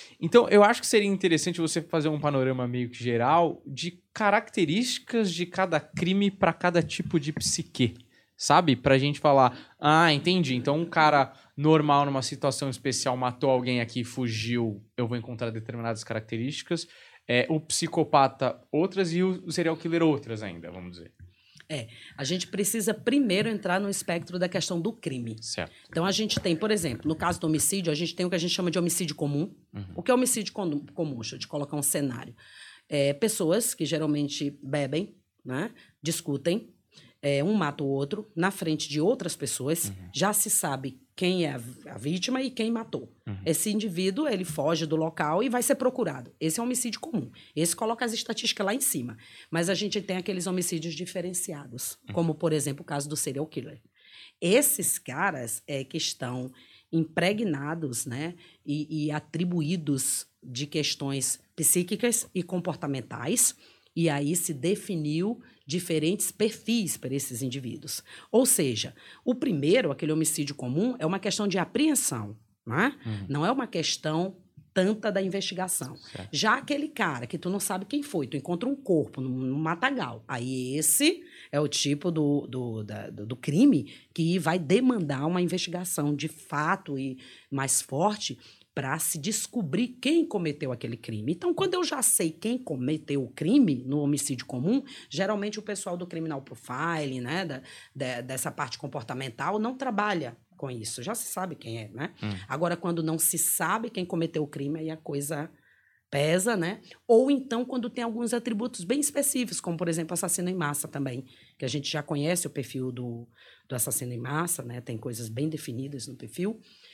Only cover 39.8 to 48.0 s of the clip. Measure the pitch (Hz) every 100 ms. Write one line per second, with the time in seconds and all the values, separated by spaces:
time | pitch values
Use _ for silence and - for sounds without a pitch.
39.8 | 104 92 90 131 196 208 214 - 160 131
40.8 | 131 - _ - 180 185 151 131 117 120
41.8 | - 104 139 180 247 262 269 254 226 233
42.8 | 226 - - _ - 98 113 - 110 214
43.8 | 208 170 190 196 302 190 - 151 143 156
44.8 | 160 160 160 156 151 175 254 247 240 -
45.8 | 254 254 160 135 120 - 160 160 240 247
46.8 | 233 - 330 208 123 - - 147 170 -
47.8 | 220 233